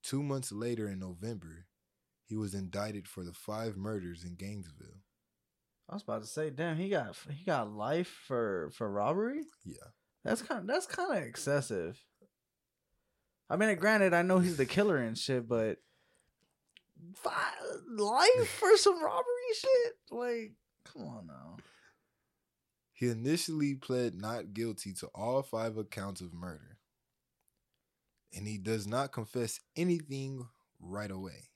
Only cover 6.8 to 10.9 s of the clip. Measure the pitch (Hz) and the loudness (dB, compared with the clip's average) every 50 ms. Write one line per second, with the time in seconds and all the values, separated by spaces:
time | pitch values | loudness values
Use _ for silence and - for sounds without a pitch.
6.8 | 185 196 202 156 123 208 170 - - - 147 143 185 190 160 131 110 104 104 107 | 0 0 0 0 0 -2 -8 -12 -10 -10 -10 -6 -2 0 0 0 0 -2 -4 -4
7.8 | 104 120 151 170 180 - - - - - 131 120 117 104 95 87 80 73 - - | -2 0 2 2 0 -2 -6 -18 -6 -2 0 2 2 2 0 0 -2 -4 -4 -4
8.8 | 117 104 98 101 104 123 160 190 220 240 277 302 302 311 - _ - - - - | -4 -2 0 2 2 2 2 2 0 0 -2 -4 -8 -8 -14 _ -16 -16 -14 -14
9.8 | - - - _ _ _ _ _ _ - - - 240 - 311 226 170 202 262 359 | -18 -20 -20 _ _ _ _ _ _ 0 0 0 0 -6 -6 -4 -2 0 0 -2
10.8 | 370 - | -2 -2